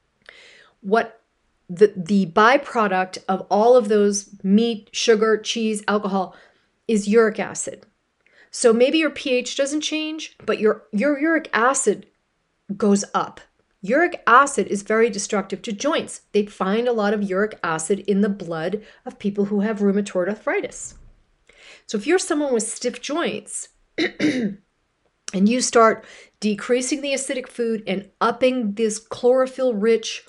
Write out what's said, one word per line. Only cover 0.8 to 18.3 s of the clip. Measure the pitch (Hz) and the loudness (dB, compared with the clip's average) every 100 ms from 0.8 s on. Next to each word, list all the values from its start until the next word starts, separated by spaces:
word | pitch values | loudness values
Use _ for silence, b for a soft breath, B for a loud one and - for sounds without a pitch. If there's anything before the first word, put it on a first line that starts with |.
what | 196 220 220 - _ _ _ _ - | -2 0 0 -8 _ _ _ _ -10
the, | 175 208 185 | 2 2 2
the | 165 202 180 | 0 0 2
byproduct | 185 220 285 - 240 208 185 185 - - | 4 4 4 0 -2 0 0 -2 -6 -6
of | 185 - | -4 0
all | 196 233 254 | 4 6 6
of | 208 | 4
those | 208 202 202 - - | 2 2 -2 -8 -6
meat, | 190 202 233 226 - | 2 2 2 -4 -10
sugar, | - - 220 220 214 | -2 2 2 2 0
cheese, | 214 233 220 208 208 | -2 -4 -2 -2 -2
alcohol | 208 208 190 180 b b b b _ - | -2 -2 -2 -4 b b b b _ -2
is | 220 202 | -2 2
uric | 226 220 208 | 4 4 0
acid. | 170 - - - _ _ _ _ b b b | -8 -8 -12 -14 _ _ _ _ b b b
So | - 240 | 2 4
maybe | 226 262 320 | 4 4 4
your | 302 | 0
P | 302 285 | -2 -2
H | 247 247 - | -2 -2 -2
doesn't | 277 302 | -2 -2
change, | - 311 311 311 - - | -4 -6 -6 -10 -14 -8
but | - - | -4 0
your, | 214 220 - | 0 0 -4
your | 208 277 277 | -2 0 0
uric | 311 320 - | 0 0 0
acid | - 240 277 - 175 - _ _ _ _ _ - 202 | 0 2 2 0 -2 -6 _ _ _ _ _ -12 -2
goes | 104 202 - | 2 2 0
up. | 190 - - - _ _ _ | -4 -4 -10 -20 _ _ _
Uric | 185 269 349 349 - | -2 2 2 0 6
acid | 240 277 - 190 | 6 6 0 -2
is | 202 | -4
very | 202 220 233 | 0 2 2
destructive | 196 - 208 202 185 | 0 -4 -4 -4 -8
to | - | -8
joints. | 208 285 311 196 - _ | -6 -2 -2 -4 -12 _
They | 202 208 | -2 -2
find | - 190 214 247 | -4 -2 0 0
a | |
lot | 233 202 | 0 0
of | 214 | 0
uric | 196 185 214 - | 0 0 -2 -4
acid | 170 160 - 196 | -4 -2 -2 -2
in | - 196 | 0 0
the | |
blood | 208 | 0